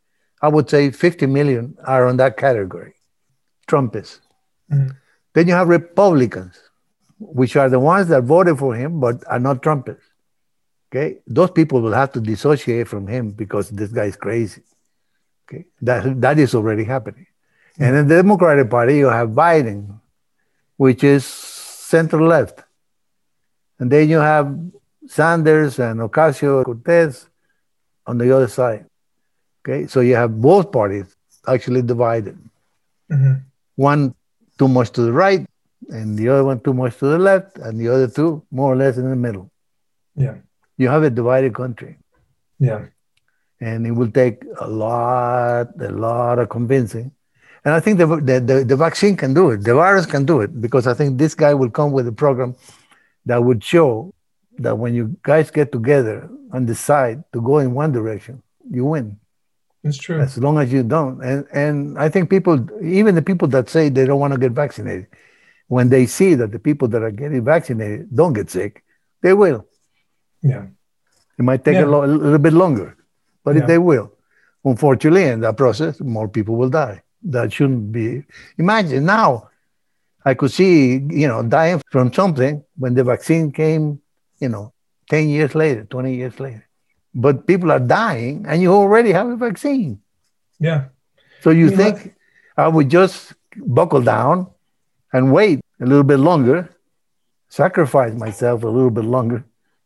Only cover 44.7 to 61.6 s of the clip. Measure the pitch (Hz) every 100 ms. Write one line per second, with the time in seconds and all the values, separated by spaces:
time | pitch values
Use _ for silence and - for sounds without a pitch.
44.7 | 110 110 120 120 127 120 123 120 120 120
45.7 | - 107 101 113 120 120 120 113 117 120
46.7 | 135 110 113 127 - _ _ _ _ 143
47.7 | 160 214 190 160 160 135 131 123 135 127
48.7 | 135 160 - 202 190 131 139 175 104 101
49.7 | 131 180 196 160 143 139 147 101 123 117
50.7 | 135 120 120 143 127 156 - 147 143 123
51.7 | 127 147 135 120 110 147 127 127 123 -
52.7 | _ _ _ _ _ 120 120 123 117 -
53.7 | 170 147 110 175 - _ _ _ 240 120
54.7 | 110 120 120 113 170 - 156 147 156 147
55.7 | 123 117 143 113 107 - 285 262 131 120
56.7 | 170 - 147 123 120 - 117 117 143 131
57.7 | 123 156 120 110 101 - 127 _ _ 269
58.7 | 127 135 156 107 101 _ _ _ _ _
59.7 | _ 151 139 - 160 135 120 139 151 127
60.7 | 135 113 160 135 127 127 139 143 143